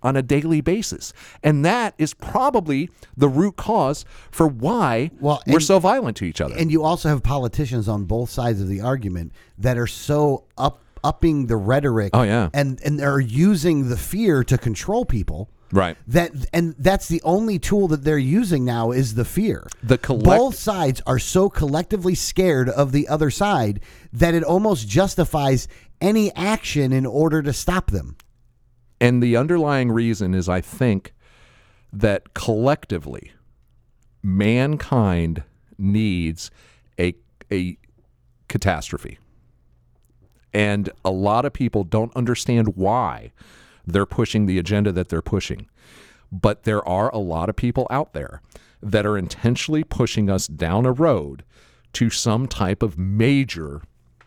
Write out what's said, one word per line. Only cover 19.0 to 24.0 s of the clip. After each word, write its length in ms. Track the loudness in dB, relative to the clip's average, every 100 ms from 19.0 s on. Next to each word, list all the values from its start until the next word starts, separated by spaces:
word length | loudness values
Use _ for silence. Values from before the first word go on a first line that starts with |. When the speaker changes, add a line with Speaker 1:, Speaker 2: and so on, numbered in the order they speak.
| 0 -2
Speaker 2:
the 100 | -2
fear. 400 | -2 -2 -2 -8 -6
Speaker 1:
The 160 | 0 0
collect- 260 | 0 4 6
Speaker 2:
Both 300 | 6 4 -2
sides 460 | -4 -2 0 -2 -2
are 100 | -2
so 320 | 0 2 2
collectively 640 | 0 -2 -2 -2 -2 0
scared 560 | -2 -2 0 2 2 0
of 220 | 0 2
the 160 | 2 0
other 240 | 0 0
side 480 | 0 0 2 0 -2 -8 -20